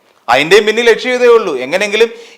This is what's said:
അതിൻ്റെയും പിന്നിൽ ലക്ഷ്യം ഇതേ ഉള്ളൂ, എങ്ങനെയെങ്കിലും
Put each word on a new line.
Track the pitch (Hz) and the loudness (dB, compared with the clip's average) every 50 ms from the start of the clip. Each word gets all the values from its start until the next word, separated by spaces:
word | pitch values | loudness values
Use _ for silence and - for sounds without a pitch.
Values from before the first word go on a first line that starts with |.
| _ _ _ _ _ - | _ _ _ _ _ -2
അതിൻ്റെയും | 120 135 147 160 185 220 214 | 0 0 2 2 2 2 2
പിന്നിൽ | 214 220 226 240 233 | 2 -2 0 0 0
ലക്ഷ്യം | 214 - - 254 254 | 0 0 -2 -4 -2
ഇതേ | 247 247 | 0 2
ഉള്ളൂ, | 240 233 226 214 180 147 | 2 4 2 0 -2 -6
എങ്ങനെയെങ്കിലും | 123 127 131 160 190 208 208 202 214 226 226 - - - - - | -6 -6 -6 -4 -4 -4 -4 -2 -2 -2 -2 -2 -10 -20 -20 -16